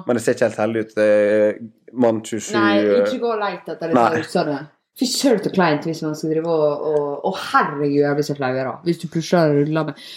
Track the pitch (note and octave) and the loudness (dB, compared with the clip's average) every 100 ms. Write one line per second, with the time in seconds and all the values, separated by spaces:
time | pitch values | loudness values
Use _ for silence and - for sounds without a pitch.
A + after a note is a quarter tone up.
0 | B2+ A#2+ A2+ A#2+ A2+ G#2+ G#2+ A2+ A2 - | -4 -2 0 0 0 0 -2 -2 -4 0
1 | G#2+ G#2 G#2 G#2+ G#2+ G2+ A#2 _ _ B2 | 4 4 4 4 2 0 -8 _ _ 0
2 | A#2 A2+ A2+ A2 - A2+ G#2+ G#2 G#2 G2+ | 2 2 -2 -8 -4 0 2 2 4 4
3 | - C4 A#3 G#3+ G3+ F3+ - D#3 E3 C#3+ | 2 0 -2 -2 -4 -6 -10 -8 0 2
4 | A2+ D#3+ D#3 F3+ D#3 C#3 D3+ _ _ - | 2 2 -2 -2 -2 -4 -10 _ _ -6
5 | C4 - C#4 G#3 - F#3 E3+ D3+ E3 D#3 | -4 0 2 2 0 0 2 0 -2 -6
6 | D#3 D3+ D#3+ D#3+ E3 D#3+ D3+ C#3+ D3+ D3+ | -6 -4 -4 -2 0 2 2 0 -2 -2
7 | C#3+ C#3+ F#3 - - C4+ E3+ C#3+ D3 C#3+ | -2 -4 -4 -4 -2 0 0 -2 0 2
8 | C#3+ C#3+ D3 C#3+ C3 C3 C3 - E3+ E3+ | 2 0 -2 -2 -2 -2 -4 -4 -4 -4
9 | E3 E3+ D#3 F3+ D#3 C#3+ D3 D#3+ D#3 - | -4 -6 0 4 4 4 2 0 -4 -8
10 | - | -14